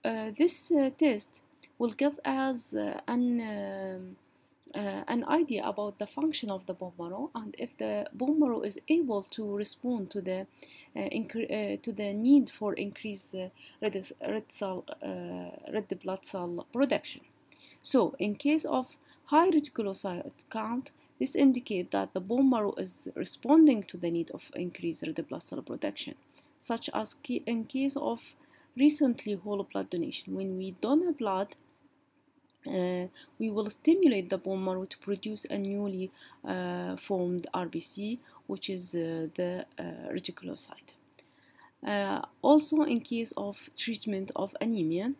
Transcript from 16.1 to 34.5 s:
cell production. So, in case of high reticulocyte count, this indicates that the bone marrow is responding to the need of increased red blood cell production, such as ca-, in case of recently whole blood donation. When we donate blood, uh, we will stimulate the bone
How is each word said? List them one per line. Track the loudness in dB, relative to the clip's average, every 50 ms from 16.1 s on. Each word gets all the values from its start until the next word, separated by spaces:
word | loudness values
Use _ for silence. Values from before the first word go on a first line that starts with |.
| -6 -2 -4
cell | -4 -2 -2 -4 -4 -6 -6 -8 _
production. | 0 0 2 2 2 0 -2 -6 -12 -12 -16 _ _ _ _ _ -20 _ -20 -20 -20 -8
So, | -4 2 4 4 4 4 0 -2
in | -2 -2 -2
case | 0 2 2 2 2 2
of | 0 0 0 0 -2 -12 _ _ _ -20 _ _
high | 4 6 6 6 8
reticulocyte | 6 4 2 2 _ -2 -4 -4 -4 -4 -4 -4 -4 -4 -8 -10 -14 -16 -20 _
count, | -6 -6 -4 -4 -4 -6 -6 -8 _ _ _ _ _ _
this | -2 -2 4
indicates | 6 6 6 6 6 0 -2 -2 -2 -2 0
that | 0 -2 -2 0 _
the | -6
bone | -2 0 2 6 6 6
marrow | 6 4 2 0 0
is | -2 -6 -6 -6 -8 -8 -8 -6
responding | -4 -4 -4 -4 -6 2 6 8 10 10 10 8 6 0
to | -4 -8
the | -4 -2 0
need | 0 0 -2 -2
of | -6 -14 -12 -10 -6
increased | -4 -4 -4 -6 -4 -4 -4 -4 -4
red | -6 -6 -4 -4 -6 -6
blood | -8 -8
cell | -6 -8 -8 -8
production, | -8 -8 -8 -4 -4 -4 -4 -4 -8 -10 -10 -16 _ _ _ -20 _ _ _ _
such | -6 -4 -4 -4 -4 -4 -2
as | -2 -4 -4 -8 -14
ca-, | _ -4 -4 -4 -2
in | -2 -2 -2 -4
case | -4 -2 0 0 0 0
of | 0 -2 -2 -2 -4 -8 -18 -20 _ -20 _ _ -20 _ _ _
recently | 6 6 6 8 6 4 4 4 2 -2 -4 -4
whole | -4 -2 -4 -4 -4 -4
blood | -4 -4 -4 -4 -2
donation. | -2 -2 -2 -2 -4 -8 -8 -6 -6
When | -4 -4 -4 -4
we | -4 -6 -6 -6 -4
donate | 2 4 4 4 4 2 0 0
blood, | 0 0 0 0 -2 -4 -6 _ _ _ _ _ _ _ _ _ _ _ _ _ _ _ _ _ _ _ -20 _ -10
uh, | -4 -2 0 0 2 0 -2 -4 -6 _ -16 -20 -20 _ _
we | -4 -2
will | 0 -2 -2 -2
stimulate | -4 2 _ 4 6 8 6 6 6 4 0 0
the | -2 -2
bone | 0 -2